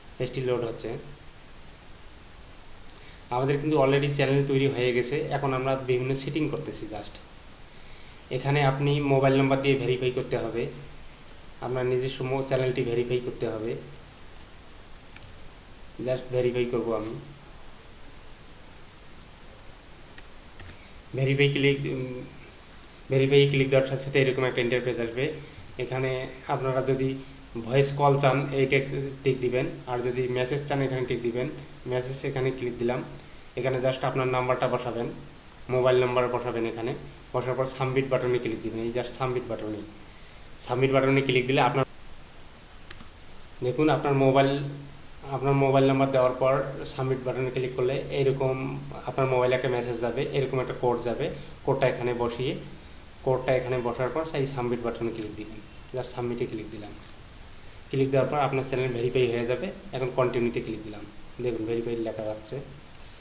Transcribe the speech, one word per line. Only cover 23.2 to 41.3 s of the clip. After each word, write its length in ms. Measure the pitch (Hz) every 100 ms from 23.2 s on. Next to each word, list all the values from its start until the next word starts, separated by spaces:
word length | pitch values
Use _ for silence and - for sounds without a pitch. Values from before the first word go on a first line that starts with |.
| 135 143 143
ক্লিক 200 | 139 131
দেওয়ার 180 | 135 135
সাথে 160 | 135
সাথে 160 | 139 139
এরকম 220 | 127 127
একটা 180 | 127 127
ইন্টারফেস 380 | 117 123 123 117
আসবে। 260 | 117 117 151 - - - - -
এখানে 500 | 123 131 131 131 131 - -
আপনারা 340 | 135 131 131
যদি 280 | 135 131 135 135 - - - 117 113
ভয়েস 280 | 139 143 143
কল 160 | 143 139
চান, 180 | 139 135 143
এইটা 240 | 139 131 139 135 143 139 -
টিক 160 | 135 117
দিবেন, 260 | 123 127 135 - 131
আর 120 | 123
যদি 280 | 123 123 127
মেসেজ 340 | 123 127 143 -
চান, 120 | 139
এখানে 240 | 135 131 123
টিক 160 | 117
দিবেন। 260 | 117 120 147 156 - - 127
মেসেজ 300 | 127 123 135 143
এখানে 260 | 131 131
ক্লিক 240 | 131 123 117
দিলাম, 220 | 117 123 - - - - - 127
এখানে 220 | 127 127
just 220 | 131 127
আপনার 260 | 135 135 131
নাম্বারটা 400 | 127 127 127 131
বসাবেন, 400 | 120 123 113 123 - - - - - -
মোবাইল 280 | 127 127 127
নাম্বার 260 | 123 123 123
বসাবেন, 380 | 120 123 117 113
এখানে 280 | 113 117 143 - - -
বসার 220 | 127 120 127
পর 100 | 131
সাবমিট 400 | - 131 131 131
বাটনে 300 | 127 123 123
ক্লিক 220 | 117 110
দিবেন, 160 | 110 113
এই 120 | 117
just 200 | 123 117 -
সাবমিট 260 | 127 123 110
বাটনে। 340 | 110 107 107 101 - - - - - - -
সাবমিট 320 | - 123 135
বাটনে 300 | 135 135 139
ক্লিক 260 | 135